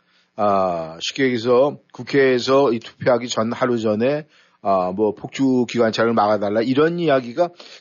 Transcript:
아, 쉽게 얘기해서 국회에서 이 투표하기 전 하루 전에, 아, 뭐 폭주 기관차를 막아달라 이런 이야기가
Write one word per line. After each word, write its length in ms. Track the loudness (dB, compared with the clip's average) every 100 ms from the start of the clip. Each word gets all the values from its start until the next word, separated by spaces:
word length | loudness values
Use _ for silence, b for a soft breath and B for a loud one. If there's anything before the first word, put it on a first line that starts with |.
| _ _ _ -2
아, 640 | 0 2 0 -2 -8 -10
쉽게 220 | -10 -4 -2
얘기해서 520 | -2 0 2 2 -2 _
국회에서 800 | -18 -2 2 2 2 2 2 2
이 60 | 0
투표하기 480 | -6 -6 0 0 0
전 240 | -4 -4
하루 280 | -2 -2 0
전에, 480 | 0 0 0 -2 -8 b b b
아, 300 | -2 0 0 0
뭐 180 | -2 -2
폭주 500 | -8 -2 0 2 0
기관차를 460 | 0 0 2 0
막아달라 480 | 2 2 2 0 -2
이런 360 | 0 2 2 0
이야기가 500 | 0 0 0 -2 -4 -4 B B